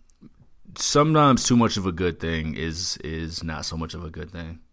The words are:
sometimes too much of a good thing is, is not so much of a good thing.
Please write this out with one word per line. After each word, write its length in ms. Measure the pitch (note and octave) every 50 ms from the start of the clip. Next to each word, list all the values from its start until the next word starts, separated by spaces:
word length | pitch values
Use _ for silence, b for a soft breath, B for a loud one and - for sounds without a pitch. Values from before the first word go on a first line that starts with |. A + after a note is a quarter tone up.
| _ _ _ _ - - _ _ _ _ - _ - - -
sometimes 680 | - - - - D3 D3 D#3 D#3 D#3 D3 C#3+ B2+ A2 -
too 100 | - B2
much 220 | A#2+ A#2 G#2+ -
of 80 | G#2 F#2
a 60 | F#2+
good 280 | E2+ E2+ F#2 F2 E2 -
thing 360 | D#2+ E2 E2 D#2+ D#2 D#2+ D2+
is, 420 | - D#2+ E2 D#2 E2+ - - - - -
is 400 | D2+ D#2+ D#2+ E2 D#2+ E2 - E2
not 200 | D#2+ D#2 D2+ -
so 120 | - D#2+
much 160 | D#2+ D#2+ D#2 -
of 100 | E2 F2
a 60 | E2
good 220 | D#2+ D#2+ D#2+ D#2+
thing. 280 | - E2+ E2 D#2+ E2 D#2+ - _